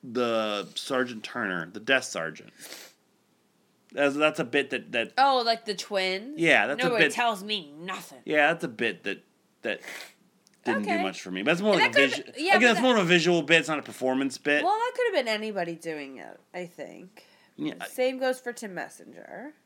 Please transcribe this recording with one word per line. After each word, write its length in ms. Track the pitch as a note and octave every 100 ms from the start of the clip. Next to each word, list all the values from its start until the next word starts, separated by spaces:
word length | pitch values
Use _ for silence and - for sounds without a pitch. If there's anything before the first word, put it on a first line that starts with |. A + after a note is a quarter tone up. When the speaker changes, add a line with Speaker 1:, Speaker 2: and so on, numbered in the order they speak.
Speaker 1:
the 640 | C3 A#2 A#2+ A2+ G#2+ G#2 F#2+
Sergeant 480 | - - C3 B2 A2
Turner, 440 | - B2 G#2 F2+ D#2+
the 80 | G2+
desk 300 | A2 C3+ -
sergeant. 400 | F#2 D#2+ - - _ - - - _ _ _ _ _ _ _ _ _ _
That's, 220 | - C#3+ C#3
that's 240 | D3+ D3+
a 40 |
bit 260 | C3 C#3+ C3+
that, 200 | B2+ -
that 200 | A#2+ - -
Speaker 2:
Oh, 260 | C4+ C4 A#3
like 180 | A3+
the 100 | G#3
twins? 640 | F#3+ - G3+ F#3 F#3+ A#3 D4
Speaker 1:
Yeah, 260 | E3 B2+ G#2+
that's 160 | D3
a 40 | B3+
Speaker 2:
Nobody 160 | A#3
Speaker 1:
bit 80 | D3+
Speaker 2:
tells 300 | - A#3+ G#3
me 280 | G3+ G#3+ D3+ D3
nothing. 400 | F3 F#3 - C3
Speaker 1:
Yeah, 240 | - D3+ D3
that's 120 | E3
a 40 | D3
bit 360 | A2 A#2 F#2
that, 180 | - F#2 _ _ _ _
that 180 | A#2 G#2 - - - _ _ _ _ _
didn't 180 | - G#2+
do 80 | G#2
Speaker 2:
Okay. 120 | E4
Speaker 1:
much 180 | F#2+ F#2
for 80 | F#2+
me. 120 | F#2
But 100 | G#2
that's 100 | E3+
more 100 | G#3+
Speaker 2:
And 80 | F#3+
Speaker 1:
like 80 | -
a 20 |
Speaker 2:
that 160 | C#4+ C#4 D4
could've 180 | -
Speaker 1:
visu-, 100 | -
Speaker 2:
yeah, 60 | E4 G4
Speaker 1:
again, 40 |
Speaker 2:
but 60 | B3
Speaker 1:
that's 120 | G3+
Speaker 2:
that 40 |
Speaker 1:
more 140 | B3+ A#3
of 60 |
a 20 | E3+
visual 360 | F3 D#3+ F3
bit. 180 | C#3+ E3
It's 80 | D3
not 100 | D3+
a 40 |
performance 540 | A#2 G#2+ C3 C3 C3+ -
bit. 240 | D3 D3
Speaker 2:
Well, 120 | D#4+ G#4+
that 160 | A#4+
could 200 | B4+ A#4+ F#4
have 80 |
been 80 | A#3+
anybody 420 | G#3+ A3 G3+ E3+ E3
doing 420 | E3 D#3 C#3 C3
it, 200 | C2 - _
I 120 | F3 F3
think. 580 | - A2 F2 F#3 - _ _ _ -
Speaker 1:
Yeah, 180 | D3+ -
I 80 | -
Speaker 2:
Same 300 | - B3+ C4
goes 200 | C4 B3+
for 140 | A#3+
Tim 220 | A#3 A3
Messenger. 800 | F3 A#2 - - B2 - - C4 D4+